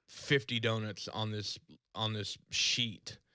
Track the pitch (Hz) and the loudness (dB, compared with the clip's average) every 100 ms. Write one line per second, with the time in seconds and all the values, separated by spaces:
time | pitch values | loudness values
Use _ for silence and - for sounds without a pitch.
0 | - - - 139 - 117 113 113 107 95 | -16 -8 4 4 4 0 2 2 -2 -6
1 | - 107 110 107 101 - - - _ 98 | -6 -2 -2 -2 -4 -8 -12 -20 _ -4
2 | 110 107 98 - - - - - 117 92 | -2 -2 -4 -8 -4 2 4 4 0 -2
3 | - - _ | -12 -16 _